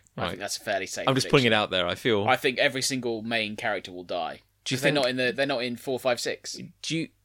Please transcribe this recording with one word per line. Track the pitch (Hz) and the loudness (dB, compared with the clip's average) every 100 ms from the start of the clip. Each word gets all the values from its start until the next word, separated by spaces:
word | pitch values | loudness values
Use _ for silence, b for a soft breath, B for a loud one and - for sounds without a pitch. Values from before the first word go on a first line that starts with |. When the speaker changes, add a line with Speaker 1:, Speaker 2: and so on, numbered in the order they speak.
| _ - | _ -6
Speaker 1:
I | |
Speaker 2:
right. | 92 | -6
Speaker 1:
think | 92 | -4
that's | 101 - | -6 -6
a | |
fairly | - 98 95 | -2 -2 -2
safe | - - | -4 0
Speaker 2:
I'm | |
just | 131 - | 2 4
putting | 143 | 4
Speaker 1:
prediction. | 123 | 6
Speaker 2:
it | 110 | 4
out | 101 | 4
there, | 92 87 | 2 0
I | |
feel. | 95 131 104 101 | 0 2 2 4
Speaker 1:
I | 127 | 2
think | 143 117 | 2 2
every | 139 131 | 2 2
single | 127 135 120 113 | -2 -2 -2 -4
main | 113 117 104 107 | -2 -2 -2 -2
character | 117 98 95 | -2 -2 -6
will | 90 | -12
die. | 90 92 78 71 _ _ | -6 -4 -4 -8 _ _
Speaker 2:
Do | - | -4
you | 131 | 0
Speaker 1:
'Cause | |
they're | 139 | 2
Speaker 2:
think | 143 | 2
Speaker 1:
not | 127 | 2
in | 127 | 2
the, | 127 | 0
they're | 117 139 | 0 0
not | 131 | 0
in | 123 120 | -2 -4
four, | - 127 | -4 -2
five, | 131 120 | 0 0
six. | - - - - 135 - | -2 -6 -8 -12 -14 -12
Speaker 2:
Do | - 160 | -4 -4
you, | - _ | -4 _